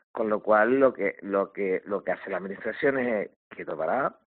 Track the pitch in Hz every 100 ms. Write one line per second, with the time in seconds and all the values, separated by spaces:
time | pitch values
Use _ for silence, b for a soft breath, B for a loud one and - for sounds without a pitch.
0 | _ - 110 104 98 107 113 135 131 -
1 | 98 - 98 98 98 - 95 92 - 98
2 | 92 90 98 90 95 98 113 - 143 135
3 | 123 107 - _ _ - 87 78 80 120
4 | 156 - _